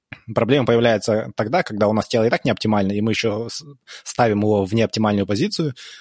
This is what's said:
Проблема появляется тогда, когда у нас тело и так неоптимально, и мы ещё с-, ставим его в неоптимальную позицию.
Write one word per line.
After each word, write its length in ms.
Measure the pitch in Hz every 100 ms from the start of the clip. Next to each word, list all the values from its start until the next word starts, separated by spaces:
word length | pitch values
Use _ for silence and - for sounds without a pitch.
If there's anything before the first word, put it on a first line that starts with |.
| _ - -
Проблема 320 | 110 113 143 117
появляется 680 | 117 117 107 - 107 120 -
тогда, 280 | 110 175
когда 240 | - 104 107
у 60 |
нас 140 | 110 -
тело 180 | 117 113
и 40 |
так 160 | - 127
неоптимально, 480 | 101 110 104 95
и 80 | 101
мы 100 | 110
ещё 360 | 107 113 104 113
с-, 140 | - 151 139 - -
ставим 360 | - - 117 104
его 240 | 107 104 92
в 80 |
неоптимальную 520 | 113 104 - 107 101 98
позицию. 480 | 104 208 - 151 - - -